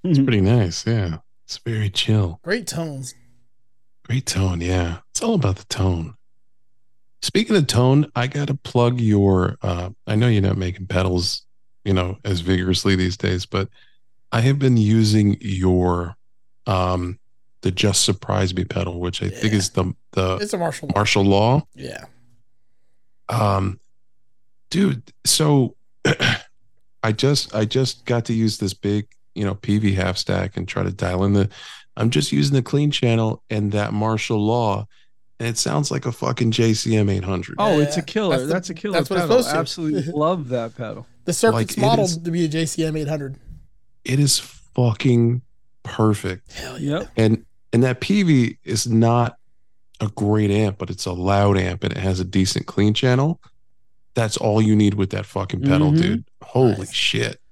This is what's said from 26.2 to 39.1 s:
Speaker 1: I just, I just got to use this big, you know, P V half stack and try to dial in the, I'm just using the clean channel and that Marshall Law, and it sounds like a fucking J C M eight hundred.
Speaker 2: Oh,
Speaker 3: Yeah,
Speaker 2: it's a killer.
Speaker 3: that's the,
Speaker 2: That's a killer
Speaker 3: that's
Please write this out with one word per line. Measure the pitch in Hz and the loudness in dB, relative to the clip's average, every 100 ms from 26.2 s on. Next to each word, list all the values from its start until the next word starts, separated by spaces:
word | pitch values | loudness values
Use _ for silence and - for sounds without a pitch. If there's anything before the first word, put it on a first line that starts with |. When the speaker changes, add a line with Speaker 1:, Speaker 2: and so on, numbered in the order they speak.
| 127 113 - - - - - - | 0 -2 -8 -20 -20 -20 -20 -4
Speaker 1:
I | 110 | -2
just, | 110 135 143 - | 0 2 0 -2
I | 110 | -2
just | 107 131 131 - | 0 0 -2 -4
got | - 117 113 | -2 -2 0
to | |
use | 113 110 - | 0 0 0
this | 98 | -6
big, | - 101 104 101 - - | -4 -2 -2 -4 -18 -16
you | - | -6
know, | 101 | -4
P | 92 - 104 | -4 -2 0
V | 107 | 2
half | 95 92 92 | 0 -2 -2
stack | - 92 95 95 | -2 -2 -2 -6
and | 92 | -6
try | 98 | -4
to | 95 | -4
dial | 95 90 90 | -2 -2 0
in | 101 | 2
the, | 101 98 - - - - - | 2 0 -4 -20 -20 -16 -2
I'm | 113 | 0
just | 147 143 | 0 0
using | 143 143 | 0 2
the | 139 | 0
clean | 123 143 147 | 0 0 0
channel | - 123 113 110 - - | 0 0 2 0 -4 -6
and | 107 104 | -4 -2
that | 104 104 | -2 -2
Marshall | 107 110 110 - 110 | -2 0 -2 -2 0
Law, | 104 120 113 101 107 - - - - - | 2 2 0 -2 -6 -16 -20 -20 -20 -8
and | 117 | -6
it | 113 | -4
sounds | - 143 143 | -2 -2 -2
like | 135 120 | -4 -6
a | |
fucking | 113 127 117 117 | -4 -4 0 0
J | 110 113 | 2 2
C | 107 - 110 | 2 0 0
M | 101 | 0
eight | 95 | -2
hundred. | 92 90 90 - | -4 -6 -6 -2
Speaker 2:
Oh, | 208 151 | 2 2
Speaker 3:
Yeah, | |
Speaker 2:
it's | 143 175 | 2 -2
a | |
killer. | - 214 196 131 | -4 -2 0 0
Speaker 3:
that's | 135 | -2
the, | |
Speaker 2:
That's | 180 180 | -4 -4
a | |
killer | 170 208 | -10 -4
Speaker 3:
that's | 170 170 | -4 -2